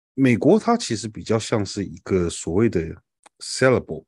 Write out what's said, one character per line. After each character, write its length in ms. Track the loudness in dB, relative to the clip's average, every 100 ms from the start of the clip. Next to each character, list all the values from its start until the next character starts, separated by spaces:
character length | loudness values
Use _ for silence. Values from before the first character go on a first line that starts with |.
| _
美 220 | 2 4 4
国 240 | 4 4
它 160 | 4 0
其 180 | -2
实 140 | -6 -6
比 160 | -10
较 120 | -2 -2
像 280 | 0 -2 -2
是 180 | -4
一 120 | -6 -8
个 260 | -2 0 0
所 240 | -4 -4
谓 140 | 0 2
的 120 | 0 -4 -8 _ _ _ _
sellable， 640 | -12 0 2 2 0 -10